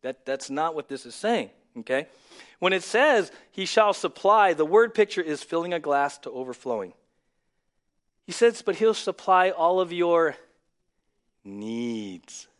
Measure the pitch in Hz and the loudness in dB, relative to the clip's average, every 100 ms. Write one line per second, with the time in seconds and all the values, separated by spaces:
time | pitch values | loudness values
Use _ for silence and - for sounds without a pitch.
0 | 127 127 - 135 - 139 160 156 139 135 | -10 -10 -8 -8 -6 -4 -4 -4 -10 -12
1 | 123 113 214 233 104 _ _ - 110 131 | -12 -6 -2 -2 -4 _ _ -18 -4 -4
2 | 156 _ _ - - _ 180 190 - 220 | -4 _ _ -20 -20 _ 0 0 0 2
3 | 302 240 170 - _ - 190 - 214 - | 4 4 0 -10 _ -10 -2 2 2 0
4 | 180 - 196 214 196 160 156 202 233 220 | -4 -2 4 6 4 2 2 4 4 2
5 | 208 - 160 147 - 165 170 175 151 143 | 0 0 -4 -6 -4 -6 -4 -6 0 0
6 | 143 - - 127 127 120 135 113 92 _ | 0 -4 -14 -12 -12 -10 -6 -6 -6 _
7 | _ _ _ _ _ _ _ _ _ _ | _ _ _ _ _ _ _ _ _ _
8 | _ _ - 175 233 226 - 190 220 214 | _ _ -16 2 2 2 -6 0 0 0
9 | - 180 - 185 185 170 165 185 175 175 | -4 -6 2 4 4 2 2 2 0 0
10 | 175 170 160 - _ _ _ _ _ _ | 2 2 2 -2 _ _ _ _ _ _
11 | _ _ _ _ 98 101 110 117 120 113 | _ _ _ _ -18 -14 -10 -8 -6 -8
12 | 101 90 _ - - | -10 -14 _ -20 -20